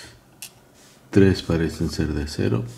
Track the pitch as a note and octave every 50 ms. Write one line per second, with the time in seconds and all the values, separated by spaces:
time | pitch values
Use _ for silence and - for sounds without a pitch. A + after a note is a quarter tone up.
0 | - - - - _ _ _ - - - - - - - - - - - - -
1 | - - - G2+ F#2+ F#2+ F2+ - - - E2 E2 D#2+ D2+ - - E2 D#2 - -
2 | D#2+ D2+ D2+ D2+ D2+ D2 - - G2 G2+ A2+ - A#2 - -